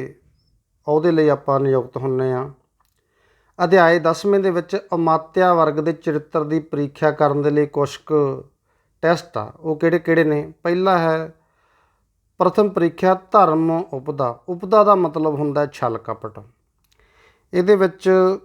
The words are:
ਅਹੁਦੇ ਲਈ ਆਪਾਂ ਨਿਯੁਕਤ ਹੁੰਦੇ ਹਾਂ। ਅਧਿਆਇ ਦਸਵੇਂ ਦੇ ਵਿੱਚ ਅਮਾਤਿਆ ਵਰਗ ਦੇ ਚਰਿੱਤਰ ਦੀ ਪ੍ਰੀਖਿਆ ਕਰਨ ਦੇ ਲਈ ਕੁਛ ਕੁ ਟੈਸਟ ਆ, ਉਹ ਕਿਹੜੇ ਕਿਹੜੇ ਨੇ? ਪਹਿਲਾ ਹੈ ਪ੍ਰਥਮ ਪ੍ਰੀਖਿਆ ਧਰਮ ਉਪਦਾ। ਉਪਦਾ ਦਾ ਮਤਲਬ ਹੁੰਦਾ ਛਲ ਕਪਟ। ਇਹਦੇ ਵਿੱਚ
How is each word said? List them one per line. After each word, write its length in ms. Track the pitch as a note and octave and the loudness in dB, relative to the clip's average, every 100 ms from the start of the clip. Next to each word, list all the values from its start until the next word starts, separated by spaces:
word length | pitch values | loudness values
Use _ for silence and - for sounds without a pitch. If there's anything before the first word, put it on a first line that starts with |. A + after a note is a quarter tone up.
| C3 - _ _ _ _ _ _ - | -6 -16 _ _ _ _ _ _ -2
ਅਹੁਦੇ 220 | D3+ E3+ | 0 2
ਲਈ 160 | D#3+ D3+ | 2 2
ਆਪਾਂ 320 | C#3 - C3+ | 0 0 0
ਨਿਯੁਕਤ 360 | C#3 C3 B2 C3 | 0 0 -2 -8
ਹੁੰਦੇ 360 | C3 C3 C3 | -6 -4 -4
ਹਾਂ। 160 | B2+ C#3 C#3+ _ _ _ _ _ _ _ _ _ - | -4 -8 -14 _ _ _ _ _ _ _ _ _ -4
ਅਧਿਆਇ 400 | F3 F#3+ E3 E3+ | 2 4 6 4
ਦਸਵੇਂ 420 | D#3+ D#3+ G3+ G3 | 0 -2 0 0
ਦੇ 100 | F#3+ | 0
ਵਿੱਚ 260 | F3 F3 F#3+ - | -2 -4 -8 -6
ਅਮਾਤਿਆ 600 | E3+ E3 D#3+ D#3+ - F3+ | -4 0 0 -2 0 2
ਵਰਗ 200 | F3 D#3 | 4 2
ਦੇ 180 | D3+ D#3 | 0 -4
ਚਰਿੱਤਰ 520 | D#3 - D3+ D3 E3 | -4 -4 -4 -4 -6
ਦੀ 160 | D3+ D#3+ | -2 -4
ਪ੍ਰੀਖਿਆ 500 | D#3 D3 C#3+ - D#3 | -4 -6 -6 -2 -2
ਕਰਨ 320 | C#3+ D3 C#3+ | 0 0 2
ਦੇ 80 | D3 | 0
ਲਈ 160 | D3 C#3+ | 0 -2
ਕੁਛ 300 | C#3+ C#3 - | -2 -4 -6
ਕੁ 460 | - D#3 C#3 C3 - _ _ _ _ _ | -4 -2 0 -4 -14 _ _ _ _ _
ਟੈਸਟ 360 | D#3+ E3+ - A2+ | -2 -2 -4 -10
ਆ, 140 | G#2+ - | -10 -10
ਉਹ 160 | D#3+ D3+ | -8 -2
ਕਿਹੜੇ 220 | E3 E3+ | 0 0
ਕਿਹੜੇ 260 | E3 E3 | 0 0
ਨੇ? 280 | D#3 D3 D#3 - | 2 0 -6 -8
ਪਹਿਲਾ 360 | E3+ F3+ F#3+ F3+ | -4 -2 0 0
ਹੈ 360 | E3 D#3+ D#3+ - _ _ _ _ _ _ _ _ _ _ | 0 -2 -6 -16 _ _ _ _ _ _ _ _ _ _
ਪ੍ਰਥਮ 280 | F#3 F3+ G#3 | 0 2 0
ਪ੍ਰੀਖਿਆ 460 | F#3+ E3+ E3 F#3 F#3 - | 0 -2 0 0 0 2
ਧਰਮ 380 | A3 F3+ D#3+ E3 | 4 4 2 0
ਉਪਦਾ। 720 | E3 F#3 C3+ C3+ C#3+ B2+ A#2+ - | -2 -4 -10 -10 -6 -6 -6 -10
ਉਪਦਾ 360 | F3 F#3 G#3+ | -10 0 4
ਦਾ 100 | G#3 | 4
ਮਤਲਬ 400 | G3 E3+ D#3+ D#3 | 4 2 -2 -2
ਹੁੰਦਾ 320 | D3 D3 C#3+ C#3+ | -2 -4 -2 -4
ਛਲ 320 | - B2 A2+ | -4 -6 -6
ਕਪਟ। 420 | - G#2+ A2 G#2 G#2 _ _ _ _ _ _ _ _ _ _ | -10 -12 -12 -18 -20 _ _ _ _ _ _ _ _ _ _
ਇਹਦੇ 240 | F3+ F3+ G3+ | -2 2 4
ਵਿੱਚ 340 | F#3 - F#3+ F#3 F#3 F#3+ | 2 0 2 2 2 0